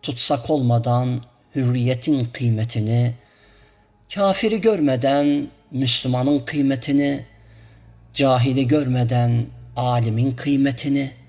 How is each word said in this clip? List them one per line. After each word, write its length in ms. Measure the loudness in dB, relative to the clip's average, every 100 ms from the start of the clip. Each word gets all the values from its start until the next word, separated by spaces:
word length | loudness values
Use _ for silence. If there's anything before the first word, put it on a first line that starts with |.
tutsak 480 | -10 -8 -4 -4 -2
olmadan 720 | 0 2 2 2 0 0 -4 -8 _ _ -4
hürriyetin 680 | -2 0 0 -2 0 -2 -2
kıymetini, 880 | -2 -2 0 -2 -2 0 2 0 -2 _ _ _ _ _ _ _ _ _
kafiri 480 | 0 0 2 0 2
görmeden 880 | 2 2 2 2 2 2 2 0 -2 -12 _
Müslümanın 680 | -4 -2 -2 -2 0 2 0
kıymetini, 840 | -2 -2 0 0 0 0 0 -2 -8 -20 -20 -20 -20 -20 -20 -20 -18
cahili 540 | 0 2 4 2 2 2
görmeden 800 | 2 2 0 0 2 2 0 -2 -10 -12 -4
alimin 560 | 0 0 0 0 -2
kıymetini 800 | -2 -2 2 2 0 -2 -2 -2 -8